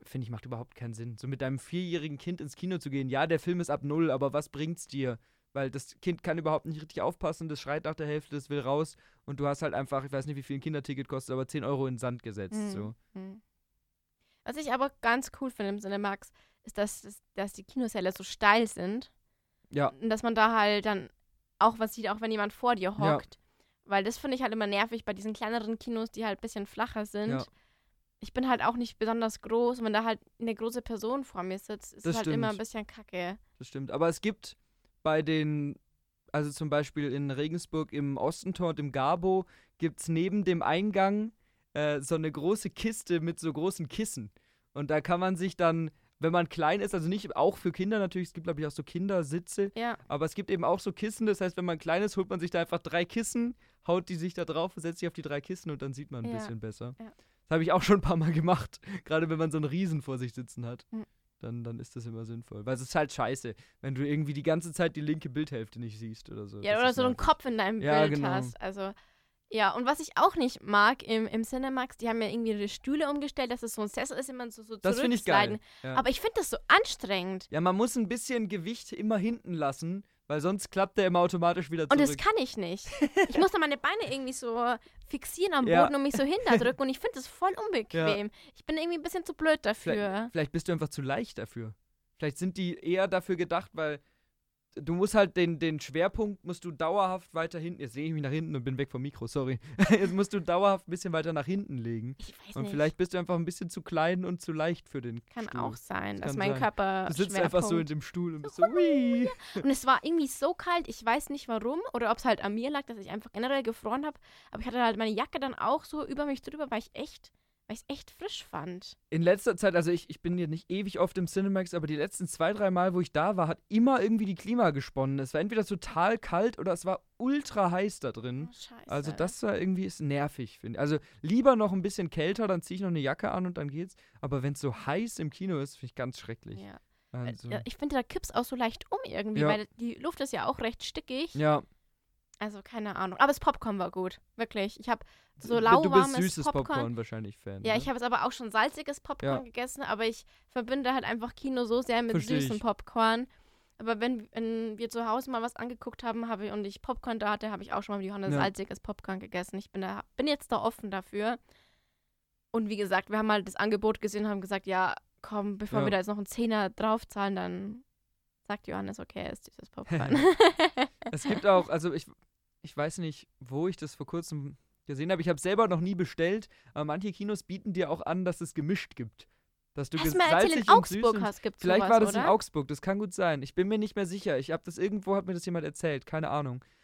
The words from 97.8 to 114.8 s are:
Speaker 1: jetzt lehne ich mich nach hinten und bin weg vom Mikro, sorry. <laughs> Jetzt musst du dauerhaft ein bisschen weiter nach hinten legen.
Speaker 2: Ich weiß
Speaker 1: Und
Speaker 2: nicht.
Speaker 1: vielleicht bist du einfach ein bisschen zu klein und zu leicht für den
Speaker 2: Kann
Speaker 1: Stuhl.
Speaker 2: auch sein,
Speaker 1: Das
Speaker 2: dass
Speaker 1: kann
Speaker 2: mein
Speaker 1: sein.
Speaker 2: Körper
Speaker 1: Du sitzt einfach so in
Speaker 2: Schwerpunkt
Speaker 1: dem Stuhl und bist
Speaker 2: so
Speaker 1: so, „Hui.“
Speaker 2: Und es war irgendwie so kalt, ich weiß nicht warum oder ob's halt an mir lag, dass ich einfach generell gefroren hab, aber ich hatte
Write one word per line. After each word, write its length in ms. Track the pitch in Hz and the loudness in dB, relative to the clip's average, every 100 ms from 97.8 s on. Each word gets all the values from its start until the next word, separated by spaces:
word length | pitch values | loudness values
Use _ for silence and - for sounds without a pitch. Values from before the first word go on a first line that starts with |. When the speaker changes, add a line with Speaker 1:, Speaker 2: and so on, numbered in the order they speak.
Speaker 1:
jetzt 140 | 131 123 | -8 -6
lehne 120 | 160 | -4
ich 60 | |
mich 100 | 156 | -2
nach 80 | 139 | -2
hinten 240 | 151 160 143 | -2 -2 -4
und 80 | |
bin 140 | 120 131 | -4 -2
weg 120 | 143 | -4
vom 100 | 127 | -4
Mikro, 260 | 139 - 117 | -6 -6 -4
sorry. 320 | 147 131 127 151 143 | -2 0 -2 -6 2
<laughs> 120 | 196 | 6
Jetzt 240 | 208 190 | 6 4
musst 200 | 190 196 | 2 0
du 60 | 202 | 0
dauerhaft 480 | 165 175 202 196 - | 0 4 4 4 -2
ein 40 | |
bisschen 220 | 175 185 | -6 -2
weiter 200 | 160 160 | -2 0
nach 120 | 156 143 | -2 -2
hinten 320 | 196 196 131 | -4 -4 -6
legen. 380 | 117 113 120 135 | -4 -4 -6 -10
Speaker 2:
Ich 140 | - - - | -14 -16 -12
weiß 80 | 135 | -6
Speaker 1:
Und 80 | |
Speaker 2:
nicht. 80 | 104 | -4
Speaker 1:
vielleicht 260 | 143 156 - | 2 0 2
bist 160 | 180 | -2
du 40 | 180 | -2
einfach 180 | 170 175 | -2 -2
ein 100 | 170 | -2
bisschen 240 | - 170 | -4 -8
zu 120 | - | -8
klein 440 | - 160 165 185 180 | -4 0 2 2 -2
und 160 | 175 | -4
zu 120 | - | -4
leicht 340 | 156 160 170 - | -2 0 -2 -4
für 120 | 139 | -8
den 220 | 120 117 - | -6 -8 -10
Speaker 2:
Kann 120 | 240 214 | -10 -8
Speaker 1:
Stuhl. 100 | - | -4
Speaker 2:
auch 140 | - - | -6 -6
sein, 420 | - - 202 196 | -8 -6 -4 -4
Speaker 1:
Das 40 | |
Speaker 2:
dass 100 | 143 | -4
Speaker 1:
kann 80 | 139 | 0
Speaker 2:
mein 100 | 196 | 0
Speaker 1:
sein. 80 | 131 | 2
Speaker 2:
Körper 460 | 214 - 196 190 185 | 0 2 0 0 -2
Speaker 1:
Du 60 | |
sitzt 220 | 151 190 196 | -2 0 2
einfach 220 | 165 175 | 4 4
so 140 | - 170 | 4 2
in 100 | 151 | 0
Speaker 2:
Schwerpunkt 20 | |
Speaker 1:
dem 120 | 151 | -4
Stuhl 340 | - 175 175 156 | -6 -4 -4 -4
und 60 | |
bist 120 | - - | -8 4
Speaker 2:
so 80 | 330 | 4
Speaker 1:
so, 60 | |
„Hui.“ 580 | 349 339 285 240 240 254 508 - 196 | 6 6 6 4 4 2 -2 -8 -2
Speaker 2:
Und 140 | 277 | 2
es 160 | 277 269 | 2 4
war 140 | 262 | 4
irgendwie 240 | 302 339 277 | 4 2 0
so 260 | - 302 | 0 0
kalt, 340 | 359 359 349 - | 0 0 0 0
ich 160 | 214 226 | -4 0
weiß 240 | 269 - | 0 0
nicht 180 | 285 - | -8 -4
warum 320 | 220 226 311 480 | -2 0 -2 -2
oder 180 | 240 226 | 0 2
ob's 140 | 226 262 | 2 4
halt 180 | 214 | 2
an 100 | 196 214 | 2 -2
mir 140 | 254 | -2
lag, 140 | 285 277 | -4 -6
dass 100 | 220 | -12
ich 120 | 190 | -10
einfach 220 | 214 233 | -10 -10
generell 320 | 202 247 277 | -4 0 0
gefroren 420 | 220 226 214 240 - | 0 -4 -2 -2 -4
hab, 140 | - - - - | -8 -20 -20 -16
aber 100 | 208 | -8
ich 60 | 226 | -4
hatte 160 | 247 | 2